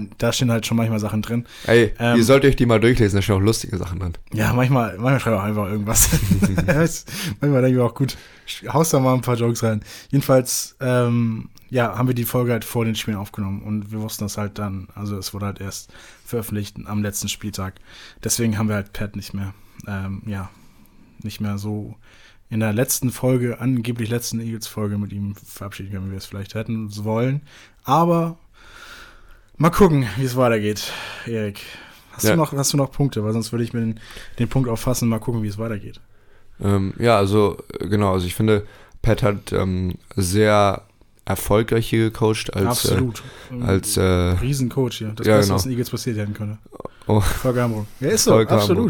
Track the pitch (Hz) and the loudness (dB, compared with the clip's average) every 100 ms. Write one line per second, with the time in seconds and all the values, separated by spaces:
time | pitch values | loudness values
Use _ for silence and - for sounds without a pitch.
0 | 104 - 117 - 123 113 - 117 113 107 | -6 -2 0 2 2 2 0 0 0 0
1 | 104 107 104 117 - - - 117 110 - | -2 -2 -2 -4 -6 -6 4 6 4 2
2 | 120 120 117 135 135 123 120 110 113 120 | 2 4 6 6 6 4 4 6 6 6
3 | 104 98 95 95 101 113 - 95 90 87 | 4 4 2 2 2 2 -2 -6 -6 -6
4 | 90 - - 107 107 120 127 135 104 90 | -6 -8 -8 -2 0 2 4 2 0 0
5 | 123 135 120 104 101 107 98 107 104 107 | 0 2 2 0 0 -2 -2 -2 0 2
6 | - 160 101 - 202 170 170 151 160 - | 4 4 4 4 2 2 2 2 2 -2
7 | - - 175 104 147 135 131 127 120 - | -10 -8 -6 -2 2 4 4 4 2 0
8 | 135 - - - - - 107 165 165 143 | -2 -4 -16 -20 -16 -12 -2 0 2 2
9 | 131 127 123 120 117 117 113 107 - - | 2 2 0 0 0 0 0 -2 -6 -16
10 | - 139 - 131 127 - - - 131 123 | -2 0 4 4 4 -4 -8 -6 0 2
11 | 120 120 117 110 - - - 127 117 98 | 2 2 0 -2 -8 -18 -4 0 0 2
12 | 127 120 113 127 120 117 - 120 113 107 | 0 0 -2 0 0 0 -2 -2 -2 -2
13 | - 101 101 - 98 101 107 107 101 110 | -4 -6 -6 -6 -6 -6 -4 -6 -6 -8
14 | 110 - 101 - 104 101 101 95 92 101 | -8 -6 -6 -4 -6 -6 -6 -8 -10 -10
15 | 104 101 95 101 101 98 98 - - - | -8 -6 -8 -8 -8 -8 -10 -12 -14 -20
16 | - - - 120 104 104 101 - 92 104 | -20 -20 -8 -6 -4 -6 -6 -10 -6 -4
17 | 104 - 101 - 107 98 95 - - - | -4 -4 -6 -8 -8 -8 -8 -10 -20 -20
18 | - - 113 - 113 104 110 104 98 - | -20 -8 -4 0 0 0 0 -2 -4 -6
19 | 101 101 - 98 98 - - - - 98 | -6 -8 -10 -8 -8 -10 -20 -18 -10 -8
20 | 95 98 110 98 95 - - - - - | -6 -8 -6 -8 -8 -14 -20 -20 -20 -20
21 | - - 107 - 104 101 104 107 113 110 | -20 -14 -10 -6 -4 -4 -4 -6 -8 -14
22 | - - - - - 113 107 107 135 - | -20 -20 -20 -20 -6 -2 0 2 0 0
23 | 127 - 127 131 120 110 123 127 117 117 | -2 0 2 2 0 -2 0 0 -2 -4
24 | 110 120 - 117 113 113 - - 104 101 | -2 -4 -4 -6 -6 -8 -8 -4 -4 -2
25 | 101 101 101 101 - - 98 - 98 98 | -4 -4 -6 -8 -14 -14 -12 -12 -10 -8
26 | 95 95 - 101 98 107 110 110 107 104 | -8 -8 -10 -12 -8 -8 -4 -6 -6 -6
27 | 107 110 127 143 - - - _ - 147 | -2 0 0 -2 -6 -20 -20 _ 2 4
28 | 170 170 165 165 - - - - - - | 4 2 0 -6 -18 -20 -20 -20 -20 -20
29 | - - - - _ - 160 - 196 147 | -20 -20 -20 -20 _ 0 2 6 6 6
30 | 120 98 131 127 123 113 104 104 - - | 0 -2 -2 2 2 2 0 -2 -6 -10
31 | - - - 113 107 101 - - - - | -12 -12 -6 -4 -4 -8 -14 -18 -20 -20
32 | - - 107 165 151 139 135 143 135 - | -18 -2 2 2 2 0 0 0 0 0
33 | 139 113 107 113 110 117 117 120 113 110 | -2 0 -2 -2 -2 -4 -2 -2 -4 -4
34 | - - - - 120 135 127 110 - 120 | -10 -18 -10 -4 0 0 0 -2 -2 0
35 | 117 110 - 117 107 101 113 104 104 - | 0 0 -2 -4 -4 -4 -6 -8 -10 -16
36 | - - - - - - 101 101 95 - | -20 -20 -20 -20 -20 -4 0 2 0 0
37 | 120 107 101 104 101 - - - 92 104 | 4 4 4 4 4 0 -10 -8 -2 2
38 | 101 95 90 - 107 104 - - - - | 2 2 -2 0 2 2 0 -14 -20 -2
39 | - 107 104 101 - 95 95 92 92 - | 0 2 2 0 -2 -2 0 0 -2 -6
40 | - - 90 101 107 104 101 - - _ | -8 -4 0 2 4 4 4 0 -8 _
41 | _ _ - 98 - 107 110 113 113 113 | _ _ -6 -4 2 2 2 0 2 2
42 | 113 - 110 110 - - 95 123 - - | 0 0 0 0 -4 -2 0 0 0 2
43 | 127 107 - - - 123 120 95 - - | 0 -4 -14 -18 -14 -6 0 0 0 0
44 | 92 90 87 87 123 139 123 135 123 - | 2 2 2 0 0 0 -2 0 -2 -4
45 | 110 110 107 107 98 95 92 120 120 117 | -8 -2 4 6 6 2 0 -2 -4 -4
46 | 127 107 104 104 104 107 - - - - | -4 -4 -4 -6 -8 -10 -16 -16 -16 -8
47 | - 110 - - 131 123 120 107 101 - | 0 2 2 2 0 0 0 -2 -8 -4
48 | 135 214 - 110 110 110 104 90 226 | 0 2 6 6 6 4 4 2 0